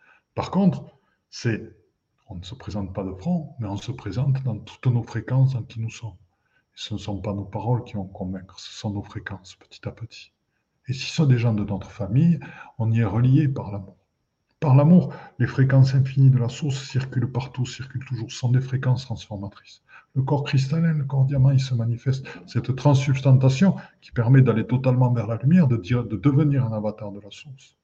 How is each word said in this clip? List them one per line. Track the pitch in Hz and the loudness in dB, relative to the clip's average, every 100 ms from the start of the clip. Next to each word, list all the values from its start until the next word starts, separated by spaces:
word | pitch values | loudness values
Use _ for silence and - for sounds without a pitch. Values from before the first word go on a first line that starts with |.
| _ _ _ - | _ _ _ -8
Par | - | -4
contre, | 185 196 131 - _ _ _ _ | 2 2 2 -6 _ _ _ _
c'est, | - 120 101 - - _ _ _ _ _ | -6 -4 -4 -6 -20 _ _ _ _ _
on | 90 | -16
ne | |
se | - | -14
présente | - - 98 95 | -14 -10 -8 -8
pas | 98 | -8
de | 95 | -8
front, | 92 175 175 147 - | -8 -4 -4 -4 -10
mais | 101 | -8
on | 101 | -8
se | - | -10
présente | - 104 98 139 131 | -10 -8 -4 0 0
dans | - 107 | -2 -6
toutes | - - 131 | -10 -4 0
nos | 117 | 0
fréquences | - 113 - 131 131 | -2 -8 -2 2 2
dans | 127 | 0
qui | - 113 | -8 -10
nous | 113 | -10
sommes. | - 110 | -10 -16
Et | 87 _ _ _ _ _ - | -18 _ _ _ _ _ -16
ce | - | -10
ne | 101 | -8
sont | - 98 | -8 -8
pas | 104 | -6
nos | 101 101 | -6 -6
paroles | 107 107 120 | -6 -2 -2
qui | - | -2
vont | 101 92 | -10 -10
convaincre, | - 92 95 - - | -10 -8 -8 -12 -18
ce | - | -18
sont | - 110 | -10 -8
nos | 101 | -6
fréquences, | - - - 92 - - | -8 -14 -12 -14 -16 -20
petit | _ - 101 | _ -16 -14
à | |
petit. | - 113 - - _ _ _ _ _ - | -14 -16 -18 -20 _ _ _ _ _ -10
Et | |
si | 127 - | -8 -6
ce | - | 0
sont | 147 | 2
des | 120 | 4
gens | 117 | 2
de | 104 | 0
notre | 98 98 - | -2 -6 -8
famille, | - 95 123 170 151 - - - - | -10 -2 2 4 2 -4 -18 -20 -6
on | 113 | 0
y | 113 | 0
est | 113 | 0
relié | 117 127 139 143 | 2 4 4 2
par | 110 98 | -2 -6
l'amour. | 98 92 - _ _ _ _ _ _ | -10 -12 -18 _ _ _ _ _ _
Par | 151 135 | 4 6
l'amour, | 147 180 - - - - | 8 6 4 -6 -18 -4
les | 120 | -2
fréquences | - 131 135 131 139 | 2 4 6 6 4
infinies | - 139 135 | 0 4 6
de | 120 | 6
la | 117 | 2
source | - 147 135 | -4 -6 -6
circulent | - 127 - 123 117 | -4 -4 -2 -4 -2
partout, | 123 - - 120 | -4 -8 -6 -8
circulent | - - 110 - | -8 -12 -10 -8
toujours, | 113 110 | -8 -8
sont | - 123 | -6 0
des | 131 | 0
fréquences | 131 131 127 120 - | 0 -2 0 -2 -2
transformatrices. | 87 - 104 98 - - - _ - _ 135 | -12 -10 -12 -12 -14 -20 -20 _ -20 _ -4
Le | |
corps | 135 143 | -2 -2
cristallin, | 135 135 135 165 165 | 0 0 0 0 0
le | 156 135 | 0 -2
corps | 139 | 0
diamant, | 135 139 135 | 0 4 4
il | 135 | 4
se | - 120 | 2 -2
manifeste. | 113 117 135 131 - - - | -2 -2 -2 -4 -6 -16 -8
Cette | 117 - 135 | -6 -4 0
transsubstantation | 147 135 147 131 139 127 131 - 190 - - _ | 4 4 2 0 4 6 6 4 2 2 -8 _
qui | - | -8
permet | - 117 135 | -2 4 6
d'aller | 123 110 - | 6 4 0
totalement | 127 131 123 123 | 0 2 2 2
vers | 117 104 | 0 -2
la | 117 | -2
lumière, | 135 180 139 | 4 4 4
de | 113 | 2
dire, | 90 123 | 0 -2
de | 104 104 | -2 -2
devenir | 139 135 151 139 110 | 2 4 2 2 0
un | |
avatar | 107 104 - 104 | -2 -6 -6 -12
de | 98 | -14
la | 101 | -18
source. | - 147 131 _ _ | -20 -20 -20 _ _